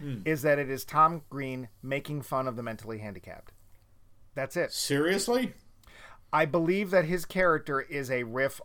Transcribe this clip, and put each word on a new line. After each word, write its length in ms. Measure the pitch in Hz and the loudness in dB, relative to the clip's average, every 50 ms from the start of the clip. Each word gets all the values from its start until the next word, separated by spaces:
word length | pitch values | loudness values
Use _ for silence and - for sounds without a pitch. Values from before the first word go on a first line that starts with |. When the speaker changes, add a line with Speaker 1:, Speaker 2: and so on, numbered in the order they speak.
| 156 | -8
Speaker 1:
Mm. 240 | 143 131 110 95 | -6 -6 -4 -2
Speaker 2:
is 140 | 160 160 147 123 | -2 -2 2 4
that 160 | 151 147 143 | 4 4 4
it 120 | 143 131 | 2 0
is 140 | 135 127 - | -4 -6 -6
Tom 380 | - - 151 156 160 170 165 147 - | 0 4 6 6 6 6 2 -8 -8
Green 400 | - 139 139 131 131 127 127 117 - - - | -8 -6 -6 -6 -6 -6 -8 -10 -12 -12 -6
making 400 | 131 135 143 139 - 147 147 131 | -4 -4 -4 -4 -4 -6 -6 -6
fun 260 | - - 135 131 131 | -2 -2 -2 0 -2
of 80 | 123 | -2
the 60 | 113 120 | -4 -4
mentally 360 | 117 113 107 107 107 113 107 | -6 -6 -8 -8 -10 -10 -8
handicapped. 540 | 107 107 98 95 - - - - - - - - - - - - _ _ - - - - - - - - - | -8 -10 -10 -12 -14 -14 -16 -16 -16 -20 -20 -20 -20 -20 -20 -20 _ _ -20 -20 -20 -20 -20 -20 -20 -12 -8
That's 220 | - 135 131 - | -6 -6 -4 -2
it. 160 | 170 165 127 - | -2 -2 -2 -2
Speaker 1:
Seriously? 800 | - - - 147 139 151 165 185 196 - - 240 254 254 196 - - - - - - - - - - - - - - - - - | -4 -2 0 2 2 4 4 2 2 2 2 2 2 2 0 -4 -8 -20 -20 -20 -20 -20 -20 -20 -20 -20 -20 -20 -20 -6 0 2
Speaker 2:
I 120 | 151 160 | 2 4
believe 440 | 156 139 175 165 160 180 196 208 185 | 4 2 2 2 4 2 2 2 4
that 140 | 180 185 170 | 4 4 4
his 200 | 156 180 180 165 | 4 2 -2 -2
character 540 | - - 190 185 175 160 151 - - 143 135 135 | -2 0 2 4 4 4 2 0 -2 -2 -2 -2
is 280 | - - 143 139 123 | -4 -4 -4 -2 0
a 120 | 131 123 123 | 0 -2 -2
riff 360 | 113 113 127 135 135 - - - | -2 0 0 0 0 0 -4 -8